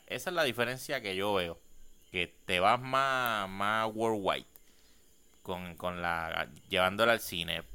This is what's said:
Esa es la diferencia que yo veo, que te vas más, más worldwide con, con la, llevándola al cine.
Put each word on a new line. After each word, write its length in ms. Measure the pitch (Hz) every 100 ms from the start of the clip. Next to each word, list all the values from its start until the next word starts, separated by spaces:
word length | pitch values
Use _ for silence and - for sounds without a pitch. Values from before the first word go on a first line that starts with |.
| -
Esa 240 | 110 -
es 60 | 175
la 80 |
diferencia 560 | 151 110 120 131 - 139
que 140 | 107 95
yo 180 | 101
veo, 240 | 98 87 82 - - - - -
que 200 | 90 87 - -
te 140 | 90
vas 200 | 95 123
más, 680 | 131 131 135 131 123 107 98
más 420 | 95 101 110 110
worldwide 540 | 110 113 110 92 71 - - - - - - - - - -
con, 320 | - 90 90
con 260 | 82 90 90
la, 480 | 85 85 82 82 67 - -
llevándola 440 | 92 92 101 113
al 80 | 117
cine. 440 | - 90 82 82 -